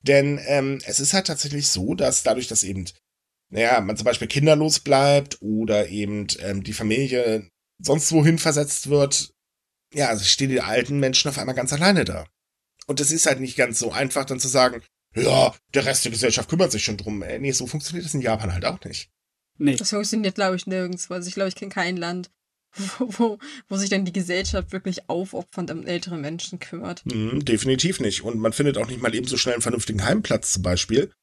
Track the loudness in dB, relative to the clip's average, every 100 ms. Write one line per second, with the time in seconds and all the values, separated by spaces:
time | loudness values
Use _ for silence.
0 | 6 4 4 0 0 0 0 -4 -4 -2
1 | 0 0 0 -4 -4 -2 -2 0 -2 0
2 | 2 2 2 0 0 -2 -2 -4 -8 -14
3 | _ _ _ _ _ 0 4 4 2 -2
4 | 0 0 -2 2 6 6 4 0 4 4
5 | 6 4 2 -8 -4 -2 2 2 2 -2
6 | -4 -4 -4 -6 -4 -6 -6 -4 0 0
7 | 2 0 0 0 -4 _ _ _ 0 0
8 | 4 6 6 4 2 0 0 -4 0 2
9 | 4 0 -2 _ _ _ _ _ _ -2
10 | 0 2 2 2 2 0 0 0 0 0
11 | 2 2 0 -4 -4 -4 -2 2 4 4
12 | 2 -4 -10 _ _ _ _ _ -6 -2
13 | 0 2 2 2 -2 0 2 2 -2 -2
14 | -2 -2 -2 -2 2 6 4 4 _ _
15 | _ 0 4 6 6 2 _ 0 2 0
16 | 0 0 2 2 0 2 2 2 -4 -4
17 | -6 -6 -6 -4 -2 -2 -4 -8 -6 -8
18 | -4 -2 0 -2 -2 -2 -4 -6 -10 -12
19 | -14 _ _ _ _ _ 0 0 -2 -2
20 | -2 0 -2 0 0 0 -4 -4 -4 -6
21 | -8 -8 -8 -4 -4 -4 -10 -4 -4 -4
22 | -4 -6 -10 _ _ _ _ -10 -10 -4
23 | -6 0 0 0 -12 -18 _ -4 0 0
24 | 0 -2 -2 -2 0 -2 -4 -8 -6 -8
25 | -4 -6 -4 -8 -10 -8 -8 -8 -6 -6
26 | -6 -8 -8 -8 -10 -12 -12 -10 -10 -8
27 | -6 -4 -2 -2 0 0 2 2 2 0
28 | -2 -2 -4 -2 -2 2 0 0 -4 -2
29 | -2 -2 -4 -2 0 0 0 -2 -2 -2
30 | 2 0 0 -2 0 0 2 0 2 2
31 | 0 _